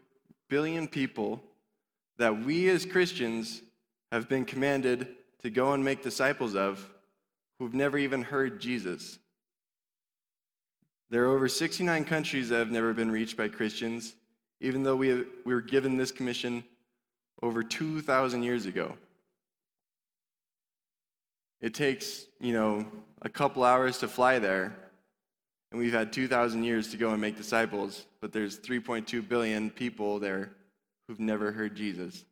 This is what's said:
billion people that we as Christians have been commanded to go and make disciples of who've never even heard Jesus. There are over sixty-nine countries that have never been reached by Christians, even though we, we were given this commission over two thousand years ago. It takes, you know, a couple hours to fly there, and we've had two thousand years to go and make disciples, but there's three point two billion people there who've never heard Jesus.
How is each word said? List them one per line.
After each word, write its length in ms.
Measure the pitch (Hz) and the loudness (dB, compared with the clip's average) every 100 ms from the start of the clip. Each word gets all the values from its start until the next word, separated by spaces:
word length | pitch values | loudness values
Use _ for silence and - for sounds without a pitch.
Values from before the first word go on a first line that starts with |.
| _ _ _ _ _ | _ _ _ _ _
billion 400 | 139 156 165 156 | 0 0 -2 -4
people 520 | 147 131 - 104 120 - _ _ _ _ _ _ - | -2 -2 -2 -4 -4 -10 _ _ _ _ _ _ 2
that 260 | 117 107 | 2 2
we 240 | 123 165 185 | 0 2 4
as 160 | 180 | 2
Christians 800 | 175 180 175 - 120 113 110 - - _ _ _ _ | 2 2 2 0 -2 -2 -6 -10 -18 _ _ _ _
have 180 | 117 123 | -4 0
been 160 | 135 | 0
commanded 640 | 123 131 139 139 127 123 127 - _ _ | 0 0 2 2 2 0 -2 -12 _ _
to 80 | 120 | -2
go 220 | 110 135 | 2 4
and 120 | 139 | 4
make 180 | 135 135 | 2 0
disciples 540 | 123 - 135 143 120 98 | -4 0 0 2 0 2
of 280 | 98 98 - - _ _ _ _ _ - | 0 -2 -10 -20 _ _ _ _ _ -10
who've 140 | 123 | -4
never 220 | 123 139 139 | 0 2 2
even 260 | 139 131 | 0 -2
heard 380 | 120 139 135 104 | -2 -2 -2 -4
Jesus. 600 | 120 123 92 82 - - _ _ _ _ _ _ _ _ _ _ _ _ _ _ _ _ _ _ _ | -4 -4 -4 -8 -10 -18 _ _ _ _ _ _ _ _ _ _ _ _ _ _ _ _ _ _ _
There 140 | 120 123 | 2 4
are 100 | 135 | 4
over 100 | 131 | 2
sixty-nine 600 | - 165 165 180 160 151 | 0 -2 0 0 0 2
countries 420 | 160 165 139 117 | 0 0 -2 0
that 100 | 120 | 0
have 140 | 113 | 2
never 200 | 117 113 | 2 2
been 180 | 113 113 | 2 0
reached 260 | 110 110 - | 0 -2 -4
by 120 | 107 | -4
Christians, 680 | - 107 - 113 117 113 - _ _ _ _ | -2 -4 -2 -6 -6 -10 -16 _ _ _ _
even 220 | 131 131 | -2 0
though 140 | 135 131 | 2 4
we, 160 | 135 123 123 - | 4 2 0 -8
we 100 | 123 | -2
were 60 | 123 | 0
given 380 | 113 135 131 131 | 2 2 4 2
this 120 | 127 | 0
commission 540 | - 127 120 123 120 120 _ _ _ _ _ _ _ | -2 -4 -2 -4 -6 -8 _ _ _ _ _ _ _
over 200 | 120 117 | -2 0
two 380 | 113 - 156 156 | -2 -4 -2 -2
thousand 440 | 151 131 131 120 | 2 4 4 2
years 220 | 120 120 98 | 0 0 -2
ago. 300 | 90 80 - _ _ _ _ _ _ _ _ _ _ _ _ _ _ _ _ _ _ _ _ _ _ _ _ _ _ | -4 -4 -8 _ _ _ _ _ _ _ _ _ _ _ _ _ _ _ _ _ _ _ _ _ _ _ _ _ _
It 140 | 113 | -6
takes, 500 | 110 143 131 - - - _ | 0 0 0 -6 -10 -16 _
you 120 | 123 | -2
know, 340 | 117 110 104 107 - - _ | 2 2 0 -4 -12 -20 _
a 60 | 110 | -10
couple 340 | - 139 131 | 0 0 4
hours 360 | 123 127 131 123 | 6 6 4 0
to 100 | 113 | -4
fly 300 | - 127 127 | 4 4 6
there, 360 | 101 95 92 - - _ _ _ _ _ _ _ _ | 4 2 0 -6 -18 _ _ _ _ _ _ _ _
and 80 | 117 | -4
we've 140 | 120 | 0
had 200 | 117 110 | 2 0
two 140 | 120 131 | -2 0
thousand 380 | 127 120 113 | 2 2 2
years 240 | 117 113 110 | 0 0 -2
to 80 | 107 | -2
go 140 | 113 | 0
and 100 | 107 | 2
make 160 | 107 107 | -2 -4
disciples, 720 | - 117 113 104 101 - - _ | 0 2 2 0 -6 -8 -18 _
but 120 | 107 | -6
there's 240 | 110 104 98 | -4 -4 -6
three 240 | - 123 | -4 -4
point 260 | 120 117 110 | -2 -6 -4
two 160 | 120 | -6
billion 480 | 104 120 113 107 107 | 0 0 2 0 -4
people 480 | - 123 - 104 104 | -4 -6 -4 -4 -2
there 320 | 101 95 98 - _ _ _ _ - | -2 -4 -6 -12 _ _ _ _ -16
who've 140 | 110 | -4
never 320 | 110 107 104 | -2 0 -2
heard 240 | 107 107 101 | -2 -6 -4
Jesus. 480 | 104 90 90 90 - | -6 -6 -10 -12 -20